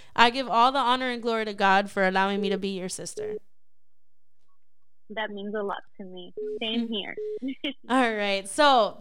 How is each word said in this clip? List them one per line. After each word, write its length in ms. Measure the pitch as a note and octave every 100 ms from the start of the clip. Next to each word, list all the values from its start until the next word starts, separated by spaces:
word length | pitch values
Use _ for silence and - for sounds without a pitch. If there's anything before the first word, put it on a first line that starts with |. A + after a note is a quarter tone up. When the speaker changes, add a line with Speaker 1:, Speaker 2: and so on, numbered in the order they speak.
| - -
Speaker 1:
I 160 | A#3+
give 180 | C4 A#3+
all 220 | A3+ B3+
the 80 | C#4
honor 300 | A#3+ B3+ B3+
and 120 | A#3+
glory 240 | A#3 A3+ G#3+
to 80 |
God 360 | G#3 G3 F#3+ G3+
for 140 | G3+ F#3+
allowing 360 | F#3+ G3 G3+
me 80 | G#3
to 80 | F#3+
be 120 | G3
your 200 | F#3+ F#3
sister. 480 | - F3 - G#3+ G#3+ - - - - - - - - - - - - - - - - -
Speaker 2:
That 160 | G#3 G#3+
means 240 | G3+ G#3
a 80 | G#3+
lot 200 | G3+ - - -
to 80 | F#3
me. 280 | F#3 F3+ - G#4+ G#4+
Same 240 | A3+ A#3 A3+
Speaker 1:
Mm-hmm. 80 |
Speaker 2:
here. 220 | A3+ - - G#4+ G#4+
<laughs> 460 | C4 C4 C#4+ - -
Speaker 1:
All 260 | C4 A#3 G#3+
right. 320 | G3+ G3 G3
So 500 | - D4 B3+ G3 -